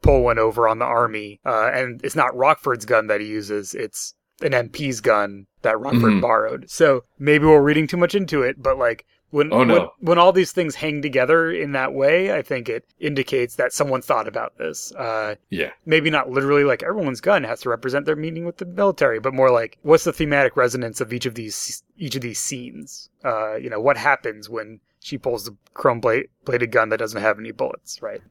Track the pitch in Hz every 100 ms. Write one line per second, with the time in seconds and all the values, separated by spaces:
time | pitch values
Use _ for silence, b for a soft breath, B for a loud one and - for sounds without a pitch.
0 | - 139 120 113 113 113 117 113 123 120
1 | 117 107 104 104 - 113 113 135 127 120
2 | 135 147 127 123 131 156 143 120 107 117
3 | 107 104 107 107 101 104 98 - 113 -
4 | - _ _ _ 135 131 120 - 147 117
5 | 120 107 101 101 98 _ 120 110 131 123
6 | 117 101 120 113 110 131 - - 160 131
7 | _ _ 143 151 156 156 143 151 156 175
8 | 175 202 180 151 127 139 131 131 120 113
9 | _ _ _ 147 147 143 123 - 175 _
10 | 165 170 180 185 175 - 160 - 156 147
11 | 143 135 127 165 165 175 151 139 131 135
12 | 135 170 190 185 - 131 120 113 _ _
13 | 151 139 135 - 123 - 127 - 143 127
14 | - 127 110 110 117 _ 160 - - -
15 | 120 110 107 104 _ 143 143 - - 156
16 | 156 151 135 131 139 143 143 123 - 214
17 | 156 123 - 202 120 120 127 117 131 135
18 | 147 151 160 165 170 170 180 180 202 185
19 | 139 113 123 131 131 120 113 _ 147 156
20 | 175 - 156 143 131 143 123 123 117 107
21 | 117 120 127 117 110 98 - - _ _
22 | 160 131 120 107 - 131 123 - - -
23 | - _ 135 110 110 110 117 107 120 135
24 | 147 135 127 107 104 117 107 110 _ _
25 | - 143 135 117 110 101 _ - 135 117
26 | 117 117 - _ - 123 120 117 110 110
27 | 113 104 107 104 113 - 131 - - -
28 | 110 104 _